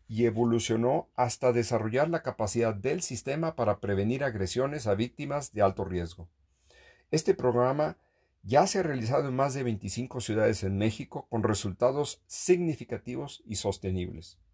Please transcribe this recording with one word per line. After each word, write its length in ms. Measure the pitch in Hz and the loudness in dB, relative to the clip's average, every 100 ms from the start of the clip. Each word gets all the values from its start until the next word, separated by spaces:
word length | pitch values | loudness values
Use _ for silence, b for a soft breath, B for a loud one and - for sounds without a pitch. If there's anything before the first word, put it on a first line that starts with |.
| - | -6
y 180 | 110 117 | 2 2
evolucionó 800 | 107 120 117 - 113 123 160 - | 4 4 4 2 2 2 2 -2
hasta 380 | - 123 - 127 | -2 -2 2 2
desarrollar 580 | 120 107 113 110 123 160 | 2 2 0 0 0 0
la 120 | 170 | 0
capacidad 520 | 135 - 107 117 113 | -4 -4 -2 0 0
del 260 | 101 127 175 | 0 -2 -2
sistema 560 | - 120 135 147 165 139 | -4 -6 -4 -2 -2 0
para 240 | 107 101 | 0 0
prevenir 440 | 98 98 104 131 | 0 0 0 0
agresiones 600 | 139 107 92 120 139 151 110 | -2 -2 -2 0 -2 -2 0
a 80 | |
víctimas 580 | 101 123 - 143 143 139 | 0 -2 -4 -6 -6 -4
de 100 | 104 | 2
alto 220 | 98 95 | 2 2
riesgo. 440 | 92 90 85 - 82 _ _ _ b b b b b | -4 -4 -6 -10 -20 _ _ _ b b b b b
Este 220 | 156 - | 0 2
programa 640 | - 127 120 127 147 156 - _ _ _ _ | 2 2 4 2 2 -2 -4 _ _ _ _
ya 240 | 98 139 190 | 2 4 4
se 120 | 196 | 2
ha 40 | |
realizado 460 | 165 131 113 143 143 | 0 -2 0 0 0
en 80 | 127 | 0
más 180 | 139 | 0
de 80 | 135 | 0
veinticinco 580 | 123 104 98 117 127 127 | -2 -2 -4 -6 -6 -6
ciudades 440 | - 107 107 107 | -2 2 4 2
en 120 | 95 98 | -2 0
México 500 | 110 - - - - | 0 -2 -8 -10 -4
con 120 | 113 | 0
resultados 800 | 95 107 104 90 123 143 143 - - | 0 0 -2 0 0 2 -4 -6 -12
significativos 1160 | - - 180 170 - - - - 127 143 - - | -4 2 2 2 -4 -6 -8 -8 -8 -8 -12 -8
y 100 | 98 | -4
sostenibles. 840 | 104 - 98 92 87 80 - - _ | -2 -2 -2 -2 -4 -8 -16 -20 _